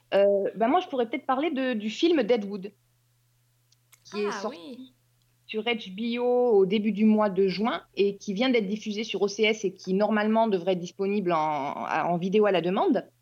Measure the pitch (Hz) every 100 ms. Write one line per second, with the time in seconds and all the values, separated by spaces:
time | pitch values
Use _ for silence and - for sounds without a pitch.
0 | _ 196 202 202 196 185 226 339 370 269
1 | 240 294 - 262 330 262 262 226 214 -
2 | 330 330 208 240 202 202 196 - _ _
3 | _ _ _ _ _ _ _ _ _ _
4 | - 208 208 202 208 320 320 247 262 _
5 | _ _ _ _ - 214 220 226 190 185
6 | 233 240 247 247 247 202 190 220 214 196
7 | 220 214 214 185 196 175 226 302 - -
8 | 202 196 - 190 262 240 190 214 220 202
9 | 226 190 202 196 214 220 190 - - 185
10 | 208 214 214 220 226 190 170 185 175 -
11 | 196 208 180 165 156 147 139 - 110 156
12 | 156 175 185 208 208 180 165 202 370 202
13 | - _